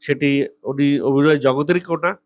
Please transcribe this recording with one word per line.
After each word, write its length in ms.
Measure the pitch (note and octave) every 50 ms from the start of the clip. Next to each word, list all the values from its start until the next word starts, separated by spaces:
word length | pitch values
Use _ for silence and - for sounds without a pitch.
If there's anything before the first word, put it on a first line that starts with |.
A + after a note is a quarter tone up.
সেটি, 460 | - - C#3+ - D3 C#3+ C#3 C#3 C#3+ - - _ -
উনি 380 | A2 C#3 C#3 C#3+ C#3+ C#3+ C#3
অভিনয় 380 | - C3+ C3+ C#3 C#3+ D#3 D#3 C#3+
জগতেরই 420 | C3 C3+ B2+ C#3 D3 D3 F3 F3+
কেউ 160 | F3 - E3+
না, 200 | D#3 D#3+ F3 G3 - _